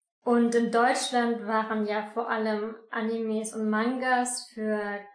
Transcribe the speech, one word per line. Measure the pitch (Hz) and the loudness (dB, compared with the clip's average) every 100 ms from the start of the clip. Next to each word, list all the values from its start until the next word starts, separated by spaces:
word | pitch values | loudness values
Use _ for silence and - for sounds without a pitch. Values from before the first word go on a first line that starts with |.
| _ _ | _ _
Und | - 240 233 | 2 4 4
in | 233 233 | 4 2
Deutschland | 233 247 277 - 247 233 220 202 | 4 4 2 0 0 0 -2 0
waren | 220 220 220 208 | 0 0 -2 0
ja | 208 214 | -2 -2
vor | - 233 | -4 -2
allem | 226 220 214 220 226 - | -2 0 -2 -4 -8 -8
Animes | 240 220 226 220 214 220 | -4 -2 -2 -2 -2 -4
und | 220 220 | -4 0
Mangas | 214 233 254 254 247 247 - - | 0 0 0 0 2 0 -4 -8
für | - 214 214 202 202 - | -6 -2 -2 -2 -6 -10